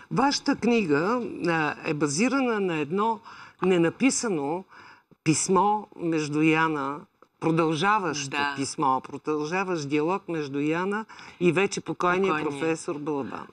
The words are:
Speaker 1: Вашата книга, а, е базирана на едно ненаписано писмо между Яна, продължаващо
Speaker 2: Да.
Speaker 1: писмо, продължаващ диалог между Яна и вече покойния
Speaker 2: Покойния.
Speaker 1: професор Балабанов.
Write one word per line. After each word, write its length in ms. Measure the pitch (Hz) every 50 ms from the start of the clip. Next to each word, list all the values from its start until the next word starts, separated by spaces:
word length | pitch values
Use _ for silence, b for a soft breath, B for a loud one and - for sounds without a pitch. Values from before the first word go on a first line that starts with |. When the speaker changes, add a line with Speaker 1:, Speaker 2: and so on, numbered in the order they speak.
| B B
Speaker 1:
Вашата 460 | 160 175 262 285 - - - 285 262
книга, 640 | - - 240 240 233 208 156 143 143 165 196 240 254 226 - - - - 170
а, 260 | 165 160 156 147 - - 151
е 100 | 156 156
базирана 680 | 147 156 147 139 156 226 262 247 277 262 240 226 208
на 140 | 196 185 165
едно 440 | 156 147 139 170 196 208 226 226 214 B B B B B B B B
ненаписано 1040 | - 185 190 175 170 165 160 - 226 269 - - - 233 185 151 139 139 160 185 190 B B B B B B B B B - _ _
писмо 600 | 156 151 - - - 190 180 190 208 208 214 202 - -
между 460 | - 170 165 165 156 151 143 147 151
Яна, 540 | 156 160 156 160 165 160 156 147 135 135 143 156 - _ _ _ - _ _ _
продължаващо 880 | - 165 165 160 165 156 165 143 180 202 214 214 185 160 139 147 139 135
Speaker 2:
Да. 240 | 143 147 143 143 139
Speaker 1:
писмо, 440 | 139 139 123 - - 156 135 131 127
продължаващ 880 | - - - 135 - 151 156 151 151 151 175 190 196 185 180 160 143 139
диалог 400 | 147 151 151 165 190 190 - -
между 300 | 170 160 151 139 135 143
Яна 440 | 147 151 160 170 180 196 202 214 214 B B B B B B B
и 120 | 175 180
вече 280 | 147 175 196 202 - -
покойния 540 | - - 160 - - 180 180 185 196 190 165
Speaker 2:
Покойния. 260 | 151 151 151 143 139
Speaker 1:
професор 380 | 160 160 160 160 - - 160 147
Балабанов. 480 | 147 156 147 139 127 98 87 - - -